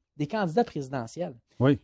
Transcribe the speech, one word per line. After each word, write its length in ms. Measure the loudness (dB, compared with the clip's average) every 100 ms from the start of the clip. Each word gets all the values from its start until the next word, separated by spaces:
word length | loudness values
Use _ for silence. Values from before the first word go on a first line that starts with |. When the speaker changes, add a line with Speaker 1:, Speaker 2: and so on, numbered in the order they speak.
| _ -6
Speaker 1:
Des 100 | -4
candidats 380 | -2 0 2
présidentiels. 680 | 0 -2 -6 -6 -6 -8 -8 -10 _ 2
Speaker 2:
Oui. 180 | 4 4